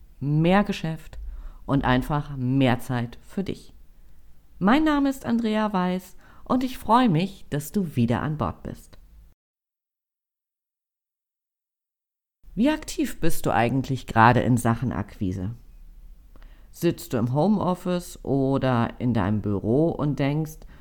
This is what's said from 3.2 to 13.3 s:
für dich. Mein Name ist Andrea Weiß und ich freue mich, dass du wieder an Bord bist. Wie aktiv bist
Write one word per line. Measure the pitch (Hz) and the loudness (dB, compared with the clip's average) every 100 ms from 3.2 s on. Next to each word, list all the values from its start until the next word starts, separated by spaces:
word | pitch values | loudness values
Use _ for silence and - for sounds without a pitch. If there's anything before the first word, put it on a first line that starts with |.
für | - - | -10 -6
dich. | 185 - - - - - - - - - - - | -6 -8 -14 -20 -20 -20 -20 -20 -20 -20 -20 -2
Mein | 185 277 | 2 4
Name | 311 285 277 | 4 2 0
ist | 269 | -2
Andrea | - 233 226 214 214 | -2 -2 0 -2 0
Weiß | 190 180 185 - - - - | 0 -2 -2 -6 -16 -20 -14
und | - 254 | -2 -2
ich | 254 - | -2 -4
freue | - 233 254 | 2 4 4
mich, | 156 196 - - | 2 0 -6 -8
dass | - 156 | -6 -4
du | 208 170 123 | -4 -2 0
wieder | 117 117 | 0 0
an | - 151 | -2 -4
Bord | 87 - | -4 -6
bist. | - - - - - - - _ _ _ _ _ _ _ _ _ _ _ _ _ _ _ _ _ _ _ _ _ _ _ _ _ _ _ _ _ _ _ - | -12 -14 -16 -20 -20 -20 -20 _ _ _ _ _ _ _ _ _ _ _ _ _ _ _ _ _ _ _ _ _ _ _ _ _ _ _ _ _ _ _ -12
Wie | 175 269 | 0 0
aktiv | 311 - - 277 - | 0 -4 -6 -6 2
bist | - | 6